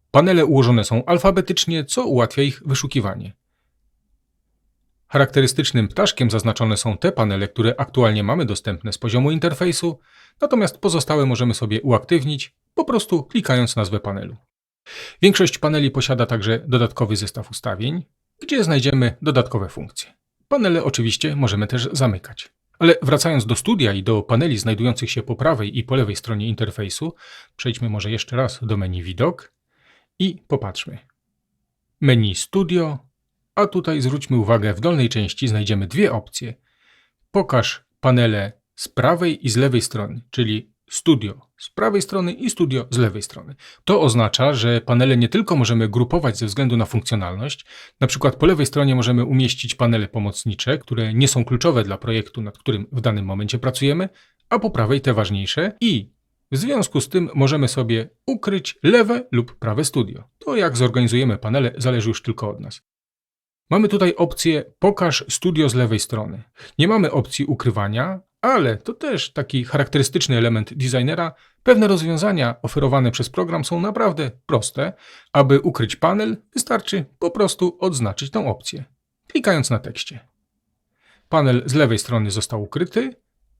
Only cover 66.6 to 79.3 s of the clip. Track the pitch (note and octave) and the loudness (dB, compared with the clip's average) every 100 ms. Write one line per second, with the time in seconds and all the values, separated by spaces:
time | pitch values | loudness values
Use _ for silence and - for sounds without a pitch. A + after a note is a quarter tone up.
66.6 | - - E3+ A3 E3 D#3+ - - C#3 C3 | -10 0 2 4 2 0 -2 -4 -4 -2
67.6 | B2 G#2 G2+ A2 D#3+ F#3+ - _ B3 B3+ | -2 -2 -2 -2 -4 -6 -14 _ 0 2
68.6 | C3 G#2+ - - D4+ G3+ - - C3+ C3 | 2 -2 -6 -8 -4 -4 -4 -6 -4 -4
69.6 | A#2+ C3+ C#3 D3 B2+ E3+ - A#2+ A#2 A2+ | -2 -2 0 0 0 0 0 2 2 2
70.6 | G#2+ D3 B2+ B2+ B2+ E3 E3 - _ _ | -2 -4 -2 0 0 -2 -4 -8 _ _
71.6 | B3+ A#3+ G#3+ F3+ D#3+ D#3+ G#3 F3 A#2+ A#2 | 4 6 6 2 0 0 0 2 0 -2
72.6 | B2+ - C#3 C3+ B2 - - - F3 E3 | -4 0 2 2 2 0 -4 -4 -4 -4
73.6 | C3+ E3+ G3+ A3 A3 D#3 C3+ - - C#3+ | -4 -2 -2 0 0 0 -6 -8 -2 -2
74.6 | - C3 D#3+ - - - _ C#3+ C3+ C#3 | -2 -4 -6 -6 -20 -20 _ 4 6 6
75.6 | E3+ - A2 - E3 G3+ A3 G#3+ _ C4 | 4 -2 -4 0 0 2 -2 -4 _ -8
76.6 | - A3+ - G3 C#3 _ E3+ G#3+ G3 - | -2 -4 -2 -6 -6 _ -4 0 0 0
77.6 | F3+ - F#3 C#3 G#2+ - C#3 A3 D3 - | -2 0 -2 0 -2 -4 -6 -4 -2 -4
78.6 | - C#3 - _ _ _ _ | -8 -12 -14 _ _ _ _